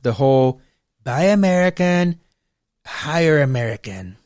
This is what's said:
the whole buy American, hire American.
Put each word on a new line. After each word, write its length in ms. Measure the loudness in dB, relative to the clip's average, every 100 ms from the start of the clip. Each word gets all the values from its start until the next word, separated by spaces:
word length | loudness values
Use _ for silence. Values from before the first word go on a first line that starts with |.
the 120 | -4
whole 480 | 0 2 2 2 -2 _ _ _ _
buy 200 | -8 -2
American, 960 | 2 2 2 2 0 0 0 0 0 -4 _ _ _ _ _ _
hire 560 | -18 -12 -6 0 2 2
American. 760 | 2 -2 -4 -8 -12 -14 -16 -20